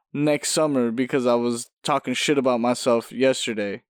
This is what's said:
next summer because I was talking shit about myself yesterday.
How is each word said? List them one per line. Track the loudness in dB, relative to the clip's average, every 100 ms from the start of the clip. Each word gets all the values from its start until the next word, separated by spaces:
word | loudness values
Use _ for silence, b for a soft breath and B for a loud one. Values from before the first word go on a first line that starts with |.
| _
next | -2 0 0 -2
summer | 0 0 2 0
because | 0 -2 0 2
I |
was | 2 0 -4 -8 _
talking | -2 -2 -2
shit | -2 0 2
about | 2 2
myself | 0 0 2 0 0
yesterday. | 0 0 2 -2 -4 -6 -8 _